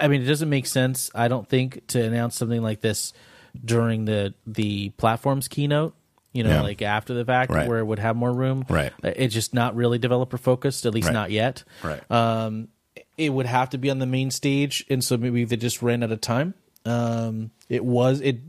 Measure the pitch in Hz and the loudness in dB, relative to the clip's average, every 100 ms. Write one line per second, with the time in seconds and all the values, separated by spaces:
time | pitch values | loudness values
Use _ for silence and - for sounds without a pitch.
0 | 151 143 127 147 156 139 127 139 127 131 | 4 2 2 0 0 0 0 0 0 0
1 | - 107 117 127 101 131 127 - - 127 | -6 0 0 0 0 0 0 -6 -4 0
2 | 113 117 117 - 117 117 113 107 113 101 | 0 0 -2 -2 -2 0 -2 -2 -2 -2
3 | - - - - - - 117 117 117 110 | -6 -10 -20 -20 -20 -10 0 2 2 0
4 | 107 107 98 - - 104 107 101 101 - | 0 0 -2 -6 -10 -2 -2 -2 -4 0
5 | 113 113 139 135 131 - 143 147 160 - | 0 2 0 -2 -2 -2 0 2 0 -6
6 | _ _ _ 127 110 78 - - 104 104 | _ _ _ -2 2 2 2 -2 -2 -2
7 | - 123 120 127 127 - 147 117 110 110 | -2 -4 2 2 2 2 2 0 0 0
8 | 113 113 120 123 131 135 127 82 69 - | 0 0 0 0 0 -2 0 2 0 -2
9 | - 87 127 110 107 127 120 117 120 120 | -4 0 0 0 -2 0 0 2 2 2
10 | 120 123 127 123 - 127 139 127 120 110 | 2 0 0 -2 0 2 0 -2 -2 0
11 | - 110 95 107 120 131 - - 85 73 | 2 0 0 0 0 -2 -14 -12 -8 -8
12 | - 117 117 113 110 110 113 _ _ - | 0 2 2 0 -2 -6 -10 _ _ -20
13 | - - 156 135 123 127 127 135 135 135 | -16 -4 -2 0 0 0 0 -2 -2 -2
14 | 127 131 131 - 147 139 143 - - 135 | -2 -2 -2 -2 0 0 0 -2 -2 -2
15 | - 123 123 120 117 117 117 - 120 120 | 0 0 0 0 0 0 -2 -2 0 0
16 | 117 110 - 117 160 - _ _ 117 120 | 0 -2 0 0 0 -6 _ _ -2 0
17 | 117 117 113 110 113 _ - 120 127 120 | 0 -2 -2 -4 -8 _ -6 -2 2 4
18 | 127 135 139 120 | 4 4 0 -2